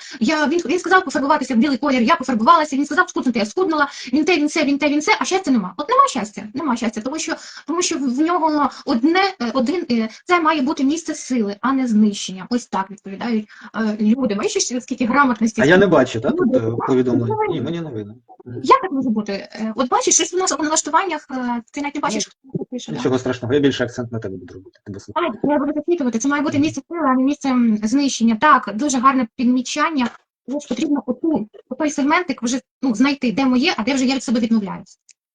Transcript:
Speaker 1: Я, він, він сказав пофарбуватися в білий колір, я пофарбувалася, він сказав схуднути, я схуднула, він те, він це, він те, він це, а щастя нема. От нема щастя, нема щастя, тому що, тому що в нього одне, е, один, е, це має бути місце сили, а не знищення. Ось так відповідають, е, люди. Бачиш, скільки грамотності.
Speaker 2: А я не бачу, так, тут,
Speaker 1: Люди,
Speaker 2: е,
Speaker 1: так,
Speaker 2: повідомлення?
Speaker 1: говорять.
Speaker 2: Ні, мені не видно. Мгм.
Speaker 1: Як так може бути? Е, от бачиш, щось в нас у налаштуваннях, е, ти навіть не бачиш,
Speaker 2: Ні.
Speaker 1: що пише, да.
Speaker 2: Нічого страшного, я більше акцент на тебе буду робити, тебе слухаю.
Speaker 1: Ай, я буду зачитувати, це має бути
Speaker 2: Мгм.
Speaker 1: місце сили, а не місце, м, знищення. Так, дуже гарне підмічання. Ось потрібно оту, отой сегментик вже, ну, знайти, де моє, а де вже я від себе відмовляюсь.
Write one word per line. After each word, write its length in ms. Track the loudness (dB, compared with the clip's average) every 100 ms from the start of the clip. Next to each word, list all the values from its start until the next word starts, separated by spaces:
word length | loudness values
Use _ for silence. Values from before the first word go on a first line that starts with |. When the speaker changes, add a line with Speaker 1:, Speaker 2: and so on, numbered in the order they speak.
| -6 -4
Speaker 1:
Я, 280 | 0 2 2
він, 140 | 0 0
він 140 | -2
сказав 260 | 4 2 2
пофарбуватися 500 | -2 2 2 2 2
в 20 |
білий 200 | 2 2
колір, 240 | 2 2
я 140 | 4 2
пофарбувалася, 600 | 2 0 4 4 4 0
він 100 | 0
сказав 240 | 0 0
схуднути, 300 | 0 0 0
я 60 | 0
схуднула, 420 | 0 0 2 0 -2 -2
він 120 | 0 2
те, 120 | 2
він 120 | 2
це, 140 | 0
він 140 | 0 2
те, 120 | 2
він 120 | 0
це, 160 | 0 -2
а 60 | 0
щастя 260 | -2 2
нема. 220 | 0 0 -6
От 120 | 0
нема 180 | 4 4
щастя, 360 | 2 -6 -8 -10
нема 220 | -6 -2 0
щастя, 260 | -2 -4
тому 180 | -6 -4
що, 160 | -4 -6 -8 -14 -6
тому 140 | -2
що 160 | 0 0
в 220 | -2 0
нього 500 | 2 2 2 2 0 -2 -2
одне, 360 | 0 2 2 2 0
е, 100 | -2
один, 320 | 0 0 -2 0
е, 180 | 0 -2 -4 0
це 140 | 2
має 220 | 2 2
бути 220 | 0 0
місце 320 | 0 0 -4 -8
сили, 400 | -4 -2 -2 -2
а 120 | -2
не 140 | 0 2
знищення. 600 | 4 4 2 -8 -10 -6
Ось 160 | -6 -4
так 240 | -6 -6
відповідають, 560 | -8 -14 -10 -2 -2 -4 -14 -14 -6
е, 220 | -4 0
люди. 340 | 2 2 2 -2
Бачиш, 320 | -2 -2 -2 -4
скільки 240 | -6 -4 0
грамотності. 560 | 2 2 2 0 2
Speaker 2:
А 40 | 4
я 120 | 6
не 100 | 6
бачу, 340 | 4 2 0
так, 100 | -2
тут, 160 | 2 2
Speaker 1:
Люди, 100 | 2
Speaker 2:
е, 40 |
Speaker 1:
так, 260 | 0 -2 0
Speaker 2:
повідомлення? 460 | 2 2 0 0
Speaker 1:
говорять. 180 | -2 -2
Speaker 2:
Ні, 100 | -2
мені 200 | -4 -6
не 80 | -6
видно. 260 | -10 -12 -14 _ -20 -14
Мгм. 140 | -6
Speaker 1:
Як 180 | 2 2
так 100 | 2
може 180 | -4 -2
бути? 220 | -2 -2
Е, 400 | -6 -8 -8 -8 -4
от 140 | 0
бачиш, 240 | 0 2 0
щось 180 | 0
в 40 | -2
нас 180 | -2 -2
у 40 |
налаштуваннях, 640 | 0 -2 0 0 0 -4 -6
е, 300 | -6 -4 -4 -6
ти 100 | -8
навіть 140 | -6 -4
не 60 |
бачиш, 260 | -4 -2 -6 _
Speaker 2:
Ні. 80 | -10
Speaker 1:
що 120 | -10 -8
пише, 200 | -10 -8
да. 60 | -4
Speaker 2:
Нічого 220 | 0 0
страшного, 340 | -2 -4 0
я 60 | 2
більше 240 | 2 0
акцент 280 | -4 -4 -8
на 80 | -6
тебе 180 | -8 -10
буду 160 | -14
робити, 260 | -18 -20 _ -14
тебе 140 | -14
слухаю. 280 | -8 -4 -4 -2
Speaker 1:
Ай, 80 | 0
я 80 | 0
буду 140 | 0
зачитувати, 460 | -4 -2 -2 0 -2
це 80 | -2
має 160 | -2
бути 140 | 0 0
Speaker 2:
Мгм. 80 | 0
Speaker 1:
місце 160 | -2 -8
сили, 120 | -4 0
а 80 |
не 100 | 2
місце, 260 | 2 0 0
м, 280 | 2 2 2
знищення. 520 | 0 0 0 2 2 4
Так, 360 | 6 4 4 -4
дуже 240 | -2 2
гарне 280 | 2 2 0 0
підмічання. 720 | 2 2 0 -2 -2 0 -2 -4 _ _ -8
Ось 180 | -8 -6
потрібно 380 | -4 -2 -2 -2
оту, 440 | -2 0 0 -2 -12 -12
отой 200 | -4 -4
сегментик 540 | 0 2 2 0 -4
вже, 180 | -4 -4 -6 _
ну, 140 | -2 0
знайти, 360 | 0 0 -2
де 140 | 0 2
моє, 280 | 2 2 0
а 60 |
де 100 | 0
вже 120 | 0 0
я 100 | -2
від 80 |
себе 160 | 0 0
відмовляюсь. 600 | 2 0 -2 -8 -14 _ _ -20 _